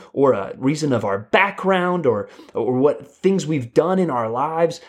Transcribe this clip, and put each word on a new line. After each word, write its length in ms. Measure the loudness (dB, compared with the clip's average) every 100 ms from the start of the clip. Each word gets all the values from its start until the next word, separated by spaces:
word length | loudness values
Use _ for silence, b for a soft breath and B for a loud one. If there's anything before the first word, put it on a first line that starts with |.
| B
or 200 | 2 2
a 220 | 2 -2 -4
reason 360 | -2 0 0
of 120 | 0
our 140 | 0 -4
background 880 | 0 0 0 -2 0 0 0 0 0
or, 220 | 0 -4 B B
or 180 | -4 -2 2
what 280 | 2 0 -8
things 400 | _ 0 0 -2
we've 280 | -4 -2
done 240 | 0 2 2
in 120 | 0
our 180 | -2 -2
lives, 520 | -2 -4 0 -2 -2